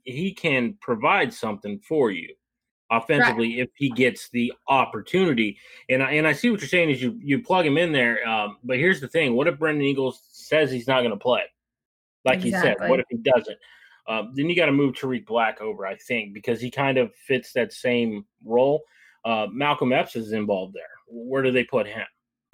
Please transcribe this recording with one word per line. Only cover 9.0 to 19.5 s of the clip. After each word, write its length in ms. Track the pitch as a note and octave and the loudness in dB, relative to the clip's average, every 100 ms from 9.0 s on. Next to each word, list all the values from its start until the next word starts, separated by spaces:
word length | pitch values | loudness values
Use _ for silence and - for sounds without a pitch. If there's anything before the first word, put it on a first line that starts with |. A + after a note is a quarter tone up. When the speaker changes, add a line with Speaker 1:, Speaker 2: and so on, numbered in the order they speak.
Speaker 1:
the 80 | C3+ | -2
thing. 260 | E3 D3 | 0 2
What 140 | A#2+ D#3 | 2 2
if 100 | D3 | 0
Brendan 260 | D#3 D3+ | 0 0
Eagles 360 | C#3 C3+ C3 - _ | 0 0 -2 -6 _
says 400 | - - D3+ C#3+ | -20 0 2 2
he's 180 | B2+ A#2 | 0 0
not 140 | C3 | 2
gonna 140 | A#2+ G#2 | 2 0
play? 280 | B2+ A2 - _ _ _ _ _ _ _ | 0 0 0 _ _ _ _ _ _ _
Like 160 | B2+ C3 | 0 0
he 100 | - | 0
said, 220 | F#3 C3+ | 2 2
Speaker 2:
Exactly. 180 | G2+ - | 2 2
Speaker 1:
what 100 | C3 | 0
if 60 | B2 | 0
he 80 | A2+ | -4
doesn't? 400 | A2+ B2 A2 - _ - - _ - | 2 2 0 -10 _ -20 -20 _ -6
Um, 240 | A2 G#2+ | -6 -4
then 160 | C3 D#3 | -4 0
you 40 | |
gotta 180 | F3 D#3 | 2 2
move 220 | C#3 C#3+ | 4 2
Tariq 300 | B2 C3+ B2 | 0 -6 -6
Black 360 | G#2 A#2 A2 - | -2 0 0 -2
over, 260 | A2 G2+ G2 | -8 -8 -8
I 100 | G2+ | -10
think, 380 | - A#2+ G#2 | -6 -6 -6
because 260 | G2+ A2 A#2 | -8 -4 -4
he 100 | A#2+ | -4
kind 280 | C3 C#3 B2+ | -2 0 2
of 160 | A#2+ | 0
fits 380 | - - C3 - | -4 -2 -2 -2
that 180 | B2+ A2 | -2 -4
same 540 | - B2+ A#2+ A#2 G#2 G2+ _ | -2 0 0 0 -4 -12 _
role. 380 | A2 A#2+ C3+ D3+ - _ _ _ | -2 2 4 2 -4 _ _ _
Uh, 220 | A2+ A2 G#2 | -4 -2 -2